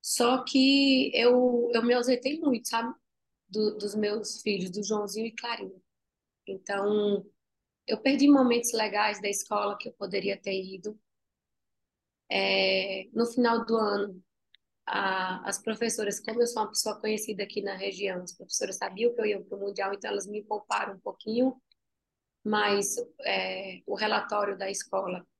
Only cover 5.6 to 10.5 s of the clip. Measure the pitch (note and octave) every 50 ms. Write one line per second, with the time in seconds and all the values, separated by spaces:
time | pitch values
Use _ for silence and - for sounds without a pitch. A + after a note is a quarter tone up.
5.6 | G3 F#3+ F#3+ F#3 _ _ _ _ _ _ _ _ _ _ _ _ _ - G3 F#3+
6.6 | _ - G3+ G3+ G3 G#3 G#3 G#3+ G#3 G#3 G3+ G3 - - _ _ _ _ _ _
7.6 | _ _ _ _ _ - A3 G#3+ - C#4 C#4 - C#4 C#4+ C#4+ C4+ C4 B3 A#3 A#3+
8.6 | A#3 - - A3 G#3+ G#3+ F#3+ G#3 G#3+ G#3+ G#3 G3+ G3+ G3+ G3+ - - - G#3+ G#3
9.6 | G#3 G3+ G#3 G3+ - - - _ G3+ F#3+ F#3 G3 F#3 G3 G3 G3 _ G3